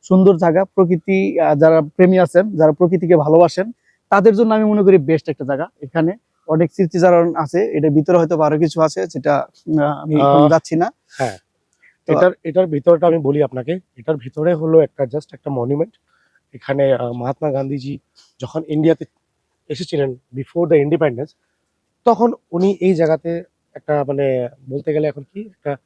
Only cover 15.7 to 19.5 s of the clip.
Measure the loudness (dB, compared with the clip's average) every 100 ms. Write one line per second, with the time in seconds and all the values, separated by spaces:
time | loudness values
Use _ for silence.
15.7 | -4 -6 _ _ _ _ _ _ -18 -8
16.7 | -2 0 0 -4 -6 -8 -6 -6 -4 -6
17.7 | -8 -10 -14 _ _ _ _ -10 -10 -6
18.7 | 0 0 0 -6 _ _ _ _